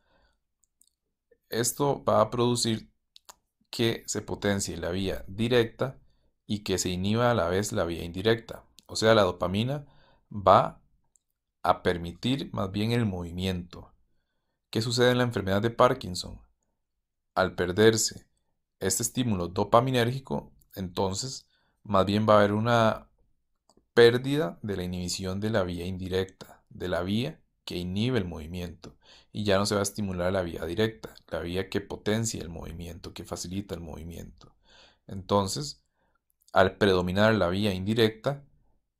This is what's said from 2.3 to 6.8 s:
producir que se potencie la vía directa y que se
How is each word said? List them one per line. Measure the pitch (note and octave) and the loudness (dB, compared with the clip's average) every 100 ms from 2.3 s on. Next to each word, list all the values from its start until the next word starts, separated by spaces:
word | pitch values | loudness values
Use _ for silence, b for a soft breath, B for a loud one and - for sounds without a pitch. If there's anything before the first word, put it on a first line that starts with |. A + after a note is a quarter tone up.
producir | B2 A#2+ A#2+ A#2 A2 - _ _ _ - - _ _ _ | 2 0 2 0 -2 -6 _ _ _ -20 -20 _ _ _
que | - A#2 - - | -2 0 0 -6
se | G#2+ | -8
potencie | G#2 F#2+ G#2 G2 F#2+ E2+ | -6 -4 0 0 -2 -6
la | E2 | -4
vía | F#2 F#2+ - - | -2 -2 -4 -8
directa | G2 A2+ B2 A#2 - C3 - _ _ _ _ - | -4 2 2 2 -2 -6 -6 _ _ _ _ -8
y | G#2 | -6
que | - | -2
se | F#2 | -2